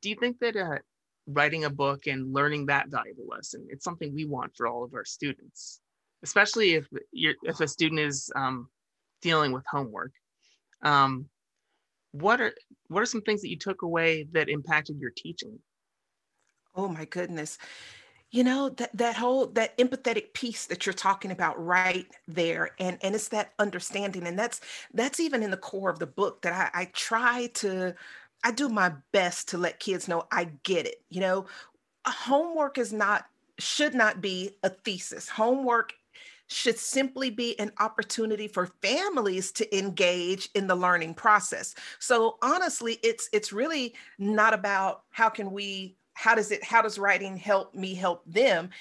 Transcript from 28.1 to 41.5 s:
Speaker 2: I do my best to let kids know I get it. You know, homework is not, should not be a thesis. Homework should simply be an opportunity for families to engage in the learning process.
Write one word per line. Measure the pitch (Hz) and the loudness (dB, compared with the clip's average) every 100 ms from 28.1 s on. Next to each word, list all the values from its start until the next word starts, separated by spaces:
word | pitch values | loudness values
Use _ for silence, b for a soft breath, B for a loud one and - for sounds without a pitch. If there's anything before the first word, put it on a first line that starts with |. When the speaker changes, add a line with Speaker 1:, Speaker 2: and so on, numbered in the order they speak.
| B B _ | B B _
Speaker 2:
I | 233 | -2
do | 233 285 | 0 0
my | 214 180 143 - | 4 2 2 0
best | 202 180 - - | 2 2 0 -6
to | 175 | -2
let | 180 - | -2 -2
kids | - 180 185 | -4 -4 -2
know | 170 - | -2 0
I | 175 175 143 | -2 -2 -4
get | - 180 - | -2 0 0
it. | - _ | -6 _
You | 175 | -2
know, | 185 190 190 B B _ _ _ 247 | 0 0 -2 B B _ _ _ -6
homework | - 233 277 339 320 285 269 | -4 2 2 4 0 0 0
is | 226 | -2
not, | 214 202 208 - _ _ - | 0 2 2 -2 _ _ -8
should | - - 294 | -4 2 2
not | 247 214 190 | 4 4 4
be | 196 185 196 - | -2 -4 -6 -2
a | 190 | -2
thesis. | - - 185 - - - | -2 -6 -6 -8 -10 -8
Homework | - 226 262 254 233 220 - _ B B B - | 0 2 2 4 2 2 -6 _ B B B -10
should | - - 226 | 0 0 0
simply | - 269 269 262 262 | 0 0 0 -2 -4
be | 214 240 - | -2 -2 -2
an | 208 - | -4 -2
opportunity | 214 220 208 - 220 208 214 | -2 -2 -4 -2 -2 -2 -2
for | 196 180 - | -2 -4 -2
families | 196 277 392 311 202 185 190 | 0 2 2 0 2 0 -2
to | - 214 196 | -2 0 0
engage | 196 180 180 180 175 190 - | 0 2 4 4 0 -2 -2
in | 202 190 | -2 2
the | |
learning | 180 180 175 165 | 2 4 4 0
process. | 165 226 208 - | 2 6 6 4